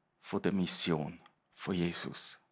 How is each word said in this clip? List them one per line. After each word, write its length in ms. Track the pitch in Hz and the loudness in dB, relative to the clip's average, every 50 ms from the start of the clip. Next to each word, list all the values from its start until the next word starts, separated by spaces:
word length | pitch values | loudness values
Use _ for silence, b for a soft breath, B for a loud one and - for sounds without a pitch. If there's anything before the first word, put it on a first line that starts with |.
| _ _ _ _ | _ _ _ _
von 220 | - - - 101 | -8 -6 -4 0
der 100 | - - | 0 2
Mission 680 | 101 95 90 82 - - - 92 82 78 76 78 - - - - _ _ _ _ _ | 2 2 2 2 2 2 4 4 2 2 0 -4 -8 -12 -18 -20 _ _ _ _ _
von 200 | - - - 98 | -8 -4 -2 0
Jesus. 680 | 90 85 87 85 - - - - - - - - - _ _ | 2 0 0 0 -2 -4 -4 -4 -4 -4 -4 -6 -8 _ _